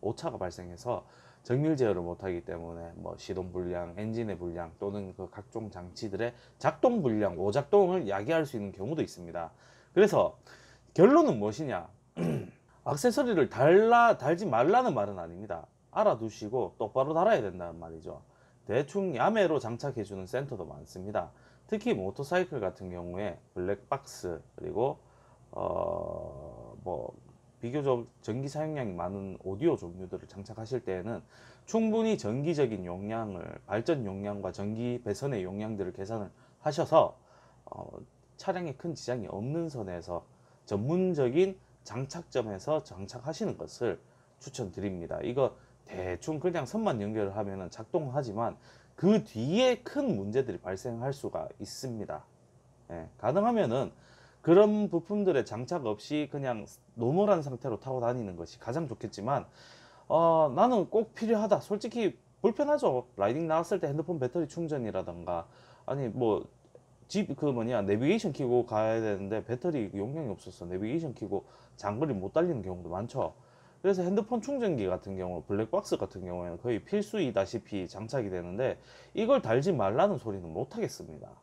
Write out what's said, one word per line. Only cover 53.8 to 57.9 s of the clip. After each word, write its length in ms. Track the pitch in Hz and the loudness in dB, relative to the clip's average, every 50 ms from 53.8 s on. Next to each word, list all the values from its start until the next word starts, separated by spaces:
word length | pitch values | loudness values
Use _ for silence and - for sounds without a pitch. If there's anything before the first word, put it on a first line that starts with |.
| 123 92 - - - - - - - - _ _ - | 0 0 -4 -14 -20 -20 -20 -20 -20 -20 _ _ 6
그런 480 | - 165 190 214 214 214 214 208 185 | 8 10 10 10 10 8 2 0 2
부품들의 540 | 165 170 165 - 202 208 208 185 190 202 113 | 0 -2 -2 0 -2 2 2 4 4 4 2
장착 420 | - - 107 123 123 175 175 135 | 0 -4 -8 -6 -4 -4 -2 -2
없이 420 | 110 107 104 - - 147 151 151 139 | -2 -4 -4 -4 -4 -2 -2 -2 -2
그냥 360 | - 147 139 131 120 110 - - - - _ _ _ | -4 -4 -4 -2 -4 -4 -6 -12 -16 -20 _ _ _
노멀한 480 | - 117 117 143 180 208 208 202 170 147 | -2 0 2 4 4 6 6 4 4 2
상태로 380 | 139 131 117 - 139 113 98 | -4 -8 -6 -4 -4 -4 -4
타고 200 | - 131 | -4 -4